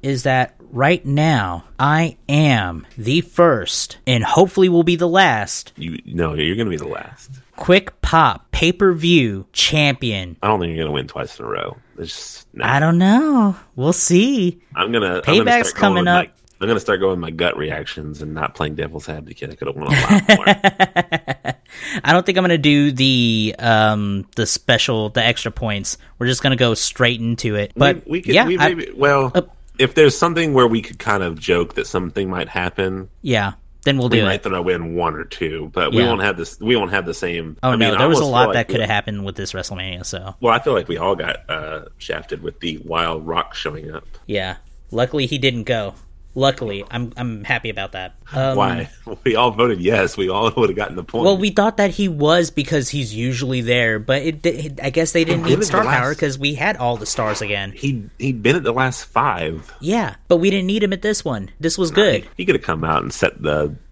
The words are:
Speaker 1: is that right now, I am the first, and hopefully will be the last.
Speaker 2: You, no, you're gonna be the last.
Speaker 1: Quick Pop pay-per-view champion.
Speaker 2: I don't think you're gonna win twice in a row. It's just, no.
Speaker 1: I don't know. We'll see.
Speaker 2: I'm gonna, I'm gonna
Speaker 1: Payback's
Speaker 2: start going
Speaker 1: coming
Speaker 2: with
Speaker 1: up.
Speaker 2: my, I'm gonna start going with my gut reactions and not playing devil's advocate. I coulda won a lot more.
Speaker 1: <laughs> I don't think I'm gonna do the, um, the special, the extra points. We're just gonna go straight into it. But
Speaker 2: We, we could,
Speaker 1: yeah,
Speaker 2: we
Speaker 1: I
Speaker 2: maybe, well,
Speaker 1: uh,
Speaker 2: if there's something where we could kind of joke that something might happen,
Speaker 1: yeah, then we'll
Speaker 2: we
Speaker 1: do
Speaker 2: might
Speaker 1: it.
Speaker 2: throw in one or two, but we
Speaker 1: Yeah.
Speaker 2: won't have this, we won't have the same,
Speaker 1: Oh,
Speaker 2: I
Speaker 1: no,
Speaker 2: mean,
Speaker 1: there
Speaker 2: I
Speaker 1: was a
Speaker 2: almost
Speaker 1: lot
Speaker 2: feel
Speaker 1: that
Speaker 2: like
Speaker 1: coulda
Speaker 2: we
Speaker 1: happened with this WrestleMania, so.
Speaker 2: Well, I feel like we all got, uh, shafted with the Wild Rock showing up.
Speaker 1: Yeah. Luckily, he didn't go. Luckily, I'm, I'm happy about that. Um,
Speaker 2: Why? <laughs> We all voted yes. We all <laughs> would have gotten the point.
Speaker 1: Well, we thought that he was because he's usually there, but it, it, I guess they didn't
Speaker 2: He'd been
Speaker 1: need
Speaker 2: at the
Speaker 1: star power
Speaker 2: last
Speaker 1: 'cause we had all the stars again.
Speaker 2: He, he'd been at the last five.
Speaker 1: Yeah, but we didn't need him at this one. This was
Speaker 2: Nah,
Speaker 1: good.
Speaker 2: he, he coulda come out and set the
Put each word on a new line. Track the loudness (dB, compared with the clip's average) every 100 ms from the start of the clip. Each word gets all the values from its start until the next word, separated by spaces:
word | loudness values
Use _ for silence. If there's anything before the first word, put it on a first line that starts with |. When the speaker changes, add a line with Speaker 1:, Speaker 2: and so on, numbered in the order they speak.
Speaker 1:
is | -4 -2
that | 0 0 0 _ -12
right | 0 2 2 0
now, | 0 2 2 0 -6 -10 -2
I | 0 2 0 -4 -2
am | 2 4 2 0 -6 -12 -10
the | -2 0
first, | 0 2 4 4 -2 -6 -6 -10 -2
and | 0
hopefully | 2 4 4 6 4
will | 6
be | 4 2
the | 2
last. | 4 4 2 -4 -8 -12 -12
Speaker 2:
You, | -10 -10 -10
no, | -2 -2
you're | 0 -2 0
gonna | -2
be | -4
the | -6
last. | -10 -12 -20 -20 -20 -20 -10
Speaker 1:
Quick | 4 4 4 _
Pop | 0 4 4 2 _
pay-per-view | 0 0 2 2 2 4 4 4 -2 -10
champion. | -2 0 2 2 0 -4 -4 -6 -4
Speaker 2:
I | 0
don't | 0
think | 0 -2
you're |
gonna | -2
win | -2 -4
twice | -8 -10 -10
in | -8
a |
row. | -6 -6 -10 _ -14
It's | -12
just, | -12 -14 -18 -20
no. | -6 0
Speaker 1:
I | 2
don't | 4 4
know. | 6 6 4 4 2 0 -8 -4
We'll | 0
see. | 0 4 4 4 2 0 -2 _ -4
Speaker 2:
I'm | 0
gonna, | 2 2 0 2
I'm | 2
gonna | 4
Speaker 1:
Payback's | 2 0
Speaker 2:
start | 0
going | 2
Speaker 1:
coming | 2
Speaker 2:
with | 2
Speaker 1:
up. | 2 0
Speaker 2:
my, | _ _ _
I'm | 0
gonna | 0
start | 2 0
going | 2
with | 0
my | -6
gut | -2 -2 -2
reactions | -6 -6 -10 -12 -12 -12
and | -12
not | -6 -8
playing | -4 -6 -6
devil's | -10 -10 -12
advocate. | -12 -14 -16 -16
I | -10
coulda | -10 -8
won | -2
a | -2
lot | 4 2 6 4
more. | 6
Speaker 1:
<laughs> | 2 2 2 0 0 -2 -4 -6 -8 -8 -10 _ -16 -10 -6
I | 2
don't | 2 4
think | 2
I'm |
gonna | 2 4
do | 4 6 4
the, | 4 2 4 2 2 -2 -2
um, | 2 4 4 2 0 -4 -6 -4
the | -2
special, | -2 0 2 2 -2 -2
the | 0
extra | 0 0 -4
points. | -6 -6 -4 -6 -10 -14 -6
We're | -2
just | 0
gonna | 0 2
go | 2
straight | 0 -4 0 0 2
into | -2 -2 -2 -2
it. | -4 2
But | 2 2 -4
Speaker 2:
We, |
we | -6
could, | 2 2
Speaker 1:
yeah, | 4
Speaker 2:
we | 4
Speaker 1:
I | 2
Speaker 2:
maybe, | 0 -6 0
well, | 2 4 2
Speaker 1:
uh, | 0 -2 -10 -20 0
Speaker 2:
if | 2 6
there's | 6 6
something | 0 2 2
where | 4 4
we | 4
could | -4 -10
kind | -2 0
of | 0 -6
joke | 0 0 0 -4
that | -4
something | -4 -4 -4 -4
might | -4 -4
happen, | -4 -4 -2 -4 -4 -12 -12
Speaker 1:
yeah, | -2 -2 -2 -6 -18 -8
then | -2 0
we'll | 2
Speaker 2:
we | 2
Speaker 1:
do | 2
Speaker 2:
might | -2
Speaker 1:
it. |
Speaker 2:
throw | -4 -4 -2
in | -2 -2 -2
one | -2 -4
or | -10
two, | -8 -6 -6 -8
but | -2 0
we | 2
Speaker 1:
Yeah. | 2
Speaker 2:
won't | 0
have | -2 -2
this, | -8 -6
we | 0 0
won't | 2
have | -2 -4
the |
same, | -6 -6 -6 -8 -4
Speaker 1:
Oh, | -2
Speaker 2:
I |
Speaker 1:
no, | 2
Speaker 2:
mean, | 2
Speaker 1:
there | 4
Speaker 2:
I | 4
Speaker 1:
was | 4
a |
Speaker 2:
almost | 2
Speaker 1:
lot | 2 2
Speaker 2:
feel |
Speaker 1:
that | 2
Speaker 2:
like | -2
Speaker 1:
coulda | -2
Speaker 2:
we | 0
Speaker 1:
happened | -2 -4 -8 -8
with | -8
this | -8
WrestleMania, | -8 -10 -8 -10 -10 -10
so. | -12 -12 -4
Speaker 2:
Well, | 2
I | 2
feel | 2
like | 0 -2
we | -4
all | -2 -2
got, | -2 -6 -6
uh, | -8 -8 -12 -14 -20
shafted | -10 -10 -8 -10
with | -10 -10
the | -10 -10
Wild | -6 -2 -2 -4 -4
Rock | -4 -4
showing | -6 -8 -8 -12
up. | -14 -16 -20 -8
Speaker 1:
Yeah. | -6 -6 -10 -14 -20 -10
Luckily, | -2 -2 -2 -4
he | -2
didn't | -2 -2
go. | -4 -4 -4 -12 -20 -20 -14 -2
Luckily, | 0 0 -6 -8 -8
I'm, | -8 -8 -8
I'm | -8 -8 -4
happy | -4 -4
about | -8 -10
that. | -10 -14 -16 -10
Um, | -4 -2 0
Speaker 2:
Why? | 0 0 -6 -14 -14
<laughs> | -6
We | 0 2
all | 2
voted | 2 0 2
yes. | 2 2 2 0
We | -2
all | 0 0
<laughs> | 2
would | 0
have | 0
gotten | -6 -8
the |
point. | -6 0
Speaker 1:
Well, | 2 2
we | 0
thought | 2 0 2
that | -2
he | 0 -2
was | 0 2 4 2
because | -2 -2 -2 -2
he's | -4 -6 -6
usually | -4 -4 -4 -4
there, | 0 2 2 0
but | 0 -2
it, | 0 -2 -2
it, | -2 -8 -6
I | -4
guess | 0 0
they | 2
didn't | 2 0
Speaker 2:
He'd |
been | 2
Speaker 1:
need |
Speaker 2:
at | 2
the | 2
Speaker 1:
star | 0 2
power | 0 0
Speaker 2:
last | -2
Speaker 1:
'cause | -4 -2
we | -4 -2
had | -4 -2
all | -2 -2
the | -6
stars | -4 -2 -2
again. | -4 -6 -6
Speaker 2:
He, | -6 -4 -4 -8 -8
he'd | -6 0
been | 2 2
at |
the | 0
last | 0 0 -2 -4
five. | -2 0 0 -4 -6 -12 -12
Speaker 1:
Yeah, | -4 -2 -2 -8 0
but | 2
we | 2
didn't | 0 -2
need | -2
him | -2
at | -2
this | -4 -4
one. | -4 -6 -8 -4
This | -4 0
was | 0
Speaker 2:
Nah, | 4
Speaker 1:
good. | 4 2
Speaker 2:
he, | -4 -10
he | 0
coulda | 0
come | 2 -2
out | 0 0
and | -2
set | 0 -2 0
the | -2 0 -2 -6 -18